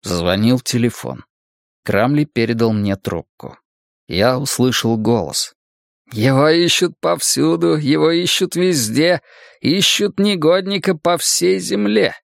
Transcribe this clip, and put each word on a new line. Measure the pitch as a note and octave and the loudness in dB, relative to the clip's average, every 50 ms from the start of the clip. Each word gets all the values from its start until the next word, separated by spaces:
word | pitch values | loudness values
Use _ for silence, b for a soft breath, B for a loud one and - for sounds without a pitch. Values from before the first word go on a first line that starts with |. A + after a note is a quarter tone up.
| - | -6
Зазвонил | G2 F#2 F2 E2+ F2 F#2 G2 G#2+ A#2 B2+ B2+ | -4 -4 -2 0 0 0 0 2 0 0 0
телефон. | - - - A#2+ A#2 A#2+ - - - B1 C2 B1+ - _ _ _ _ _ _ _ _ _ _ _ _ | -2 -4 -2 0 0 -2 -2 -6 -12 -12 -12 -12 -16 _ _ _ _ _ _ _ _ _ _ _ _
Крамли | - G2 G2 A2+ C3 D3 D3 D3+ | -2 0 2 2 2 2 0 0
передал | - _ A#2 A#2 A2+ A#2+ A2+ A#2 A2+ A2 | 0 _ -2 0 0 0 0 2 2 2
мне | G#2 G2+ G2+ G2 | 0 0 0 -2
трубку. | G2 _ - G2 E2 - _ _ _ - - - _ _ _ _ _ _ _ _ _ _ | -2 _ -6 -6 -6 -8 _ _ _ -18 -18 -18 _ _ _ _ _ _ _ _ _ _
Я | _ - F2+ G#2 B2 B2+ | _ -2 0 2 2 2
услышал | B2+ C#3+ C3+ - - B2+ B2+ A#2 - - A2+ A2+ | 0 -4 -6 0 0 0 2 2 0 0 0 -2
голос. | A2 G#2+ A2+ A#2+ A2 F2 C#2+ - - - - _ _ _ _ _ _ _ _ _ _ _ _ | 0 0 0 0 0 -2 -4 -6 -6 -8 -8 _ _ _ _ _ _ _ _ _ _ _ _
«Его | - A2 A2 C3+ C3+ C3+ C#3+ D#3 | -6 0 2 2 4 4 4 4
ищут | D#3+ E3+ F3 E3+ - - F3+ E3+ - _ | 4 2 2 2 2 0 0 -2 -2 _
повсюду, | - E3 F3 - - - - C3 C#3+ D#3+ E3+ E3+ E3+ E3+ D#3+ | -2 -2 -2 -2 -2 -2 0 0 0 0 0 0 0 0 0
его | D3+ D3 C3+ D3+ D#3 D#3 D#3+ | 0 0 0 0 2 2 2
ищут | E3+ E3+ F3+ F3 - - F#3+ F3 - | 2 0 0 -2 -2 -2 -2 -2 -2
везде, | E3+ F3+ F#3 F3 C#3+ A#2 G#2+ A2+ C3+ D#3 F3 F3+ C#3+ B B B B B B B B | 0 0 0 0 0 -2 -2 0 0 2 2 2 0 B B B B B B B B
ищут | - B2+ D#3+ G3 F#3+ - - - G3+ G3+ - - | -2 0 0 2 2 0 0 0 -2 -2 0 0
негодника | G3 G#3 G3+ F3 D3+ D#3 F3 F#3+ F#3+ F#3+ G3+ F#3+ - G3 F3+ | 0 0 0 2 2 2 2 2 0 -2 -6 -2 -2 -2 -2
по | D3+ _ E3+ F3 | 0 _ 0 0
всей | E3 - - - - F3 F3+ F#3+ F#3+ | 0 0 -2 -2 0 0 0 0 0
земле. | F3+ F3+ F#3+ G3+ G#3 G#3 G#3+ G#3+ F#3+ - - - | -2 -4 -2 -2 0 0 2 2 0 0 -2 -8